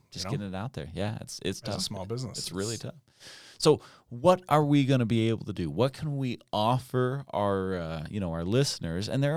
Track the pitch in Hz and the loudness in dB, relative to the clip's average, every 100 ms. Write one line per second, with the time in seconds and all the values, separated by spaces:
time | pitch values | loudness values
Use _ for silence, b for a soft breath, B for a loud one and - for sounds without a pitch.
0 | _ 87 92 101 101 92 120 - 71 85 | _ -10 -6 -6 -6 -6 -8 -8 -10 -6
1 | 104 110 - - - 98 107 95 95 101 | -4 -6 -10 -8 -6 -6 -6 -4 -4 -6
2 | 95 117 127 - - 85 104 113 - - | -6 -6 -6 -8 -8 -4 -4 -4 -8 -14
3 | _ B B B B B 165 143 B B | _ B B B B B 4 4 B B
4 | B 120 160 180 - 151 147 143 131 135 | B 0 4 4 4 4 6 6 6 4
5 | 117 113 113 113 - 95 85 76 131 135 | 4 4 2 0 -4 -4 -2 2 0 0
6 | 156 139 135 107 _ 104 107 127 127 127 | -6 -4 -4 -6 _ 0 2 2 0 0
7 | 127 139 135 - 101 98 95 92 82 80 | 0 -2 -4 0 2 2 0 -2 -4 -6
8 | 78 101 92 82 87 117 139 - 82 85 | -6 -4 -2 -2 2 2 2 0 -4 -4
9 | 107 127 143 | -2 0 0